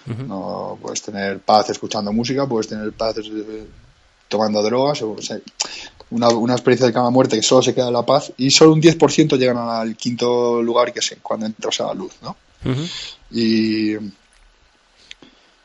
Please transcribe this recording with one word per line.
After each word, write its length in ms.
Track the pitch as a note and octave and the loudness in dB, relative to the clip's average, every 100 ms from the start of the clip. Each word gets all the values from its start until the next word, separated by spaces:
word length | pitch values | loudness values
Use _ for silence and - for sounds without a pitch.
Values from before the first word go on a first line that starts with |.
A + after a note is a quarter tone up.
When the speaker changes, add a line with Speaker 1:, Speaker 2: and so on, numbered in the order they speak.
| C3+ | -12
Speaker 1:
Ujú. 160 | A2+ | -10
Speaker 2:
No 540 | C3+ G2 F#2+ F#2+ F#2+ G2+ | -10 -10 -8 -8 -10 -10
puedes 200 | - G2+ | -10 -10
tener 400 | - G#2 G2 G2 | -10 -6 -6 -4
paz 300 | - G#2+ G2+ | 2 2 2
escuchando 420 | G#2 A2 A2 G2+ | -4 -6 -6 -2
música, 340 | A2 A#2+ C3 C3+ | -2 -2 -2 -2
puedes 220 | A2+ G#2 | -2 -4
tener 240 | G#2+ G#2+ | -6 -10
paz, 240 | G2+ A2+ A2 | -4 -4 -4
eh, 500 | G#2+ G#2+ G#2+ A2 G#2 - - _ _ _ _ | -8 -10 -10 -12 -16 -20 -20 _ _ _ _
tomando 340 | G#2 G#2+ G#2+ | -2 0 2
drogas, 380 | G#2 B2 C#3 D3 | 2 2 2 0
o, 120 | G#2+ | -6
o 100 | G2+ | -8
sea, 160 | - G#2+ - - - - - - - | -10 -10 -12 -10 -10 -10 -18 -20 -8
una, 180 | A#2 A#2+ | 0 2
una 240 | A#2 A#2+ | 2 2
experiencia 340 | B2 - A#2+ B2 | 2 4 4 4
de 60 | |
cama 160 | A#2+ A#2+ | 2 2
muerte 280 | B2+ B2+ A2 | 4 2 2
que 60 | |
solo 200 | - C3 | 4 4
se 120 | A#2 | 4
queda 120 | B2 B2 | 0 0
en 80 | |
la 100 | A#2+ | -2
paz, 260 | A2+ C#3 - - | 2 0 0 -2
y 140 | C3 | 0
solo 240 | - D#3+ | 6 8
un 60 | D#3+ | 8
diez 160 | E3 D#3+ | 6 6
por 140 | C#3+ | 4
ciento 260 | - D3+ C#3+ | 4 2 2
llegan 200 | B2+ A#2+ | 2 0
al 400 | A#2 A#2 A2+ A2 | -2 -4 -4 -6
quinto 640 | B2 A#2 A#2+ A#2+ A#2+ A#2 | -6 -2 0 2 2 0
lugar, 300 | A#2 A#2 A#2+ | 2 2 0
que 60 | A2+ | -2
es 180 | - - | -8 -8
cuando 240 | - A2 A2 | -8 -6 -6
entras 340 | A2 A2 - | -6 -6 -4
a 60 | A2 | -4
la 80 | |
luz, 180 | - - - | -6 -10 -14
¿no? 160 | A#2 - _ _ C3 | -16 -18 _ _ -4
Speaker 1:
Ujú. 160 | B2+ E3+ - - - - | -4 -6 -10 -16 -18 -10
Speaker 2:
Y 640 | A#2 A2+ A2 A2 G#2+ G#2+ G#2+ G#2 - _ _ _ _ _ _ _ _ _ - - _ _ _ | -2 0 2 0 -2 -2 -4 -10 -16 _ _ _ _ _ _ _ _ _ -20 -20 _ _ _